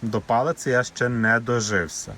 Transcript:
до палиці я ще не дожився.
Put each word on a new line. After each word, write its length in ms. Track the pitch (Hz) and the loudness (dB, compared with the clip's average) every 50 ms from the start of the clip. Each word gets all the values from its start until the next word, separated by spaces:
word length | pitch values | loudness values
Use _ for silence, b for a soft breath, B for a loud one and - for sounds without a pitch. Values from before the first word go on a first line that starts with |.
| - | -4
до 180 | 113 107 110 | -2 -2 -4
палиці 500 | - - 117 117 131 156 170 - - - | 0 2 2 2 2 0 -2 -2 -2 0
я 140 | 127 123 123 | 2 2 2
ще 240 | - - - 123 123 | 0 -2 -2 -2 0
не 320 | 123 117 110 110 113 117 | 0 2 2 4 4 2
дожився. 720 | 117 117 123 120 110 104 107 95 87 78 - - - - 50 | 2 0 -2 0 0 0 0 0 -2 -2 -6 -10 -10 -12 -14